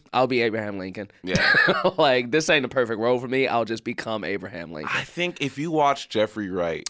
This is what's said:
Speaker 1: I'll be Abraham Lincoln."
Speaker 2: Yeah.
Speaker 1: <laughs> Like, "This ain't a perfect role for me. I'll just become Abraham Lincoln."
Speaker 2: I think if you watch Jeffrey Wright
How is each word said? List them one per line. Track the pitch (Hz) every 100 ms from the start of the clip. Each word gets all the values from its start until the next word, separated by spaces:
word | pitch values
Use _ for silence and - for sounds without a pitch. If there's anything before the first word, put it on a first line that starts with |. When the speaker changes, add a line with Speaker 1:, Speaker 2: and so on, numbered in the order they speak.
| -
Speaker 1:
I'll | 120 127
be | 123
Abraham | 113 110 104 98
Lincoln." | 92 107 95 _
Speaker 2:
Yeah. | 90 92 - - 185
Speaker 1:
<laughs> | - 180 170
Like, | 147 127 120
"This | 151 156
ain't | 151 123
a |
perfect | 131 113 107
role | 117 123
for | 123
me. | 131 131
I'll | 117 110
just | 110
become | - - 117 110
Abraham | 90 98 - 85 82
Lincoln." | 78 76 -
Speaker 2:
I |
think | - 170 175 175
if | 139 139
you | 165
watch | 156 143 135 -
Jeffrey | 107 107 110 95
Wright | 92 85 78